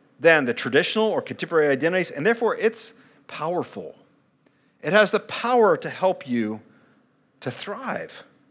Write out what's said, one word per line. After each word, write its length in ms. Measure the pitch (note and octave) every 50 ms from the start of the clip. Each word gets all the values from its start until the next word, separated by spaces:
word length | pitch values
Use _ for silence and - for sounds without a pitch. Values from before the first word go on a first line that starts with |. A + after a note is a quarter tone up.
| _ _ _ -
than 280 | C#3 E3 D#3+ D3+ C3+
the 80 | A#2+ A#2
traditional 520 | - - B2+ A#2 D3 F3+ - - A3 A3
or 140 | G#3+ F3+ C#3
contemporary 480 | - - A#2+ - E3+ D#3+ E3+ D#3+ D3+ C#3+
identities, 420 | C#3 B2+ C#3+ E3 F3+ F#3 E3+ -
and 140 | - C#3+ D3
therefore 320 | G#3+ A#3 A#3 A#3+ G#3 E3
it's 380 | - F#3+ A#3 A3+ - - - - _ - _ _ _ _ -
powerful. 680 | - - D3 E3 F3+ E3+ B2 - - G2+ E2+ - - _ _ _ _ _ _ _ _ _ _ _ _ _ _ _ _ _ -
It 100 | D3+ F3
has 180 | G#3+ G#3+ -
the 100 | - G3+
power 560 | - - - - - A#3 B3+ A#3+ A3 G3 D#3+
to 140 | - - D#3
help 380 | - - F#3 F#3+ - - - C3+
you 320 | A#2+ A#2 A2 G#2+ A2 G#2 - _ _ _ _ _ _ _ _ _ _ _ _ _ _ -
to 100 | - C3
thrive. 760 | A#2+ - - G3 G#3 A3+ C4+ A#3 D#3+ - - - - - - _ _ _ _ _